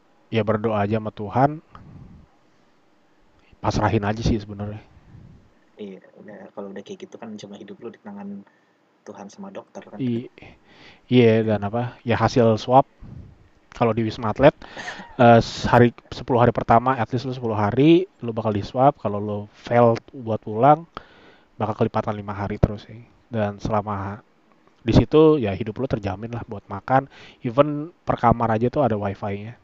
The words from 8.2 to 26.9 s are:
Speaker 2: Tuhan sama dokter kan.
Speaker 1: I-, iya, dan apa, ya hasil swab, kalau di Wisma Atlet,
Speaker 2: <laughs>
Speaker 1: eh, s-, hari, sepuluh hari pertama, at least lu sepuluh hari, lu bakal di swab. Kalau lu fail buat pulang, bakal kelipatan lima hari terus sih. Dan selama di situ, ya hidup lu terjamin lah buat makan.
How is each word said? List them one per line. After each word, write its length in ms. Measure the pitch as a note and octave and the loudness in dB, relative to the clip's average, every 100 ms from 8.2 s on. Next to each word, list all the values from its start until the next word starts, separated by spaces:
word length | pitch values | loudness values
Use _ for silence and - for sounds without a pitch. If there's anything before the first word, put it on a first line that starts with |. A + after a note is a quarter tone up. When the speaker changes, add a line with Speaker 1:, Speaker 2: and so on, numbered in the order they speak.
| G3+ G2+ - _ _ _ _ _ | -12 -14 -18 _ _ _ _ _
Speaker 2:
Tuhan 240 | - G2 G2+ | -20 -18 -18
sama 240 | - G2 | -16 -16
dokter 320 | A#2 - G2+ | -16 -16 -18
kan. 160 | - G#2 | -16 -8
Speaker 1:
I-, 320 | B2 A#2 C3 - - - _ _ - _ _ | -6 -6 -8 -18 -20 -20 _ _ -20 _ _
iya, 320 | B2 A2+ A2+ | 6 6 4
dan 200 | A2 G#2 G2+ | 2 -2 -2
apa, 320 | A#2 A#2+ - A#2+ | -6 -6 -8 -4
ya 80 | G#2+ | 0
hasil 400 | A2+ B2+ A#2 G#2+ | 2 4 4 2
swab, 280 | - C3 - _ - - - - _ _ _ | 4 4 2 _ -20 -18 -20 -20 _ _ _
kalau 240 | - A#2+ A2 | -2 0 0
di 80 | |
Wisma 280 | A2 B2+ A2+ | -4 -4 -4
Atlet, 220 | G#2+ C#3+ - - - - | 4 4 4 -6 -16 -14
Speaker 2:
<laughs> 320 | - - - | -14 -10 4
Speaker 1:
eh, 200 | A#2 A#2 | 8 8
s-, 280 | - - - | 4 -4 2
hari, 280 | A#2+ A#2+ - _ | 6 4 2 _
sepuluh 320 | - B2 A#2+ | -12 -2 2
hari 80 | A#2+ | 4
pertama, 440 | - - A#2 B2 B2+ | 2 2 4 4 -2
at 80 | - | -2
least 160 | A#2+ C3 | -4 -6
lu 80 | B2+ | -6
sepuluh 200 | A#2 G#2+ | -4 -2
hari, 520 | G#2 G#2+ D3+ E3+ F#3 _ | 0 4 6 4 2 _
lu 160 | A#2 A2+ | -8 -4
bakal 160 | A2 | -2
di 120 | G#2 | -4
swab. 360 | G2 B2+ C3+ - | -4 2 2 2
Kalau 200 | G#2 G2+ | -4 -6
lu 200 | G#2 G#2 G#2 | -6 -8 -10
fail 440 | _ - A#2+ A#2 A2+ - | _ 0 4 4 2 -6
buat 320 | C#3 A2+ A2 | -12 -6 -6
pulang, 400 | A2+ G#2+ C3+ D3+ E3 - - - - _ _ - | -6 2 4 2 -2 -20 -20 -20 -20 _ _ -6
bakal 280 | G#2+ G#2 | -6 -2
kelipatan 360 | A2+ A2+ A2+ G#2 | -2 -2 -4 -8
lima 160 | G2+ G2+ | -10 -8
hari 240 | G2 G#2 | -8 -2
terus 240 | - G#2 | -2 -2
sih. 160 | - A2+ A#2 _ _ | -14 -20 -20 _ _
Dan 260 | A2+ G2+ G2+ | -4 -4 -4
selama 560 | - G#2+ G#2 G2 G2 G#2 _ _ _ _ _ _ | -4 -4 -2 -6 -8 -12 _ _ _ _ _ _
di 80 | A#2 | 2
situ, 480 | - A#2 D3+ D#3 D3+ | 2 4 4 6 4
ya 160 | G#2 F2+ | 0 -4
hidup 240 | A2 G#2 | -8 -6
lu 80 | B2+ | -6
terjamin 480 | A2 G2 F#2+ A#2 A2+ | -4 -4 -8 -10 -10
lah 80 | G#2+ | -10
buat 220 | G2+ - | -14 -12
makan. 400 | G2+ - | -12 0